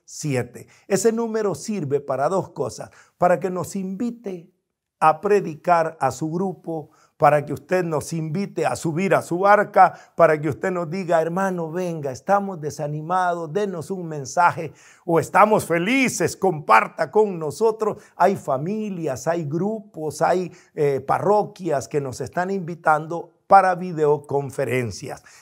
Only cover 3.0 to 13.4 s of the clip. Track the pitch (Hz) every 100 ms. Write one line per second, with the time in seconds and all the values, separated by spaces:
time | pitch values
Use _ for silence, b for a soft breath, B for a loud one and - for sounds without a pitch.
3 | b b 180 175 185 180 160 196 190 190
4 | 240 233 202 180 165 _ _ _ _ -
5 | 156 156 202 208 170 151 - 170 160 -
6 | 135 123 160 170 190 170 - 160 147 b
7 | b b 143 147 139 139 - 185 170 151
8 | - 165 156 170 202 - 143 127 170 156
9 | 190 147 - 170 196 208 202 196 175 -
10 | B - 165 151 151 - 190 180 165 185
11 | 170 170 160 175 196 180 160 165 180 165
12 | 139 127 - 202 196 180 147 - 151 151
13 | 156 185 180 175